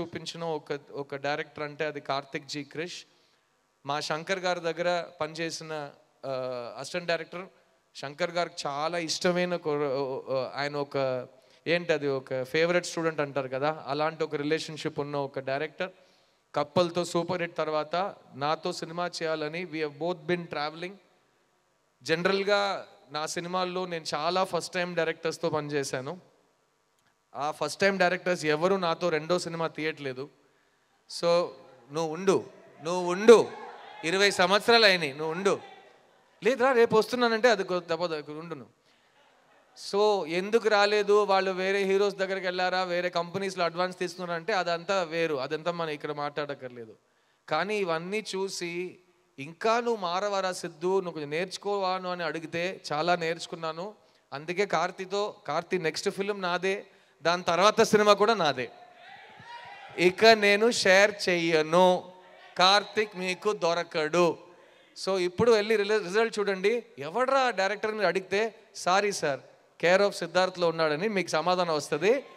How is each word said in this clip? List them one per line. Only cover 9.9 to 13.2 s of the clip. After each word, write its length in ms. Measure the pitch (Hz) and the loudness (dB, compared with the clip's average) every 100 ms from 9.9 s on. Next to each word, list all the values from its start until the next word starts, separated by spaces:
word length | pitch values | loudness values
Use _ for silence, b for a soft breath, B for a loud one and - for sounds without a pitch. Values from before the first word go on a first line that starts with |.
| 135 139 131 - 131 117 | -2 -4 -6 -4 -4 -4
ఆయన 220 | 120 143 147 | -4 -6 -4
ఒక, 500 | 143 143 131 127 123 - b b - | -4 -2 0 -2 -6 -16 b b -2
ఏంటి 260 | 175 170 | -2 0
అది, 160 | 156 143 | 0 0
ఒక 340 | 135 135 131 | -4 -4 -6
ఫేవరెట్ 440 | 127 156 165 175 175 | -2 0 2 2 0
స్టూడెంట్ 340 | - 165 151 | -2 -2 -2